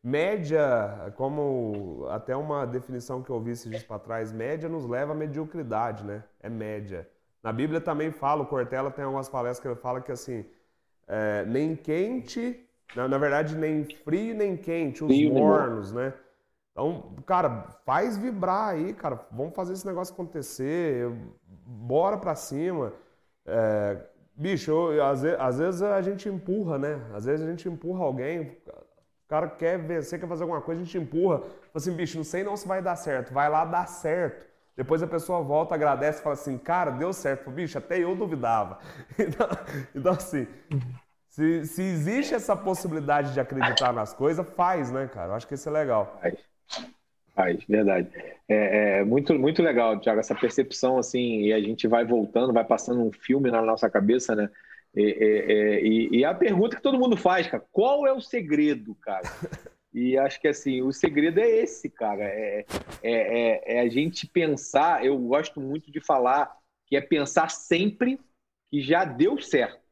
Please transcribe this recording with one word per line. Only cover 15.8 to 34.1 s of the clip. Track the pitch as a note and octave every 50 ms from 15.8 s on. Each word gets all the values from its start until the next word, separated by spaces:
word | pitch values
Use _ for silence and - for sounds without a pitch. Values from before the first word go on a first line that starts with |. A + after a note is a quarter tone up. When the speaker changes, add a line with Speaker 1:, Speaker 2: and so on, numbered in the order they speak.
| G2+ F#2+
Speaker 1:
né? | G#2+ A#2+ C3 C3+ C3 - _ _ _ _ _ _ _ _ _ _
Então, | _ - C3 D#3 F3 - - - - - -
cara, | - F#3 F#3 E3+ C#3 A#2 G#2+ F2+ - - _ _
faz | - C3 D#3+ G3 B3 A3
vibrar | G3 G#3+ B3+ A3+ G3 F3+ F3 F#3 G3+ A3 G#3+
aí, | F#3 D#3 D#3+ F#3+ G#3+
cara. | - - D3+ C3 A#2 - _
Vamos | G#2+ A#2 C#3 E3+ E3+
fazer | - F#3 F3 F#3+
esse | F#3+ F#3+
negócio | G3 F#3 E3+ F#3 F#3 F3+
acontecer. | - F3+ E3 - D#3 C3 - - - C3 C#3 D#3 F3 F3 D#3 C3+ A#2+ B2 A#2+ A#2 A2+ A2 - - _ _ E2 F#2+ - F#2
Bora | A#2+ B2 G#2 A#2 A#2+ B2+ D3+ F3 G3 G#3+
pra | F#3+ F#3+ F3+ D#3
cima. | - - - C#3+ C#3 D#3+ F#3 F#3 D#3 B2+ G#2 - - _ _ _ _ _ _ _ _ _
É, | - F#2 A2+ A2+ G#2+ G#2+ G#2+ G#2 G2+ G2+ G2 - - _ _ _ _ _
bicho, | - D3+ F#3 G3 C#3+ - D#3
eu, | D#3 D#3+ E3+ E3 D3+
eu, | D3+ C#3+
às | C#3 C#3 C3
ve-, | C3+ D#3 E3+ D3
às | C3 B2+ B2 C3
vezes | D#3+ F#3 F#3 F3
a | G3 G#3 G3+ G3
gente | F3+ F#3+ G3+ F#3+ - G#3+
empurra, | G3 F3+ - - F#3 G#3+ G3+ E3 D3+ C3+
né? | C#3 D3 D3+ C#3 A#2+ A2+
Às | G#2 G#2 G#2+
vezes | B2+ D3 D#3 D#3+
a | D#3+
gente | E3+ E3 - F#3
empurra | F3 D#3+ - E3+ F#3 F#3 F3
alguém, | C#3 C3 B2+ B2+ D3 E3+ E3+ D#3 C3+ - - _
o | - - - - _ _ _ _ _ _ _ _ _
cara | D3+ D3+ E3+ D#3
quer | - - E3 E3 F3+ F#3
vencer, | D#3+ D#3 E3+ E3 C#3+ - F3+ D#3+
quer | F#3 E3
fazer | F3 D#3+ F3+
alguma | E3 E3+ D3+
coisa, | D3 E3+ E3 E3
a | F3+
gente | E3 - F#3
empurra. | D#3+ A#2+ C3+ E3 F3+ F#3+ D#3+ C3+
Fala | - - - - - _ _
assim, | D#3+ C#3 F#3
bicho, | F3 D#3+ F3 - -
não | D#3+ D#3
sei | D3+ - F3+ G3
não | G3+ G3+
se | G3+ G3+ F#3
vai | F#3+ F#3+
dar | F3+ F#3 F3
certo. | - - D#3 C#3 B2+ B2 -
Vai | B2+ C#3 C#3+ D3+
lá, | D3+ D#3 E3+
dá | E3 F3 F3 F3
certo. | - - - - D#3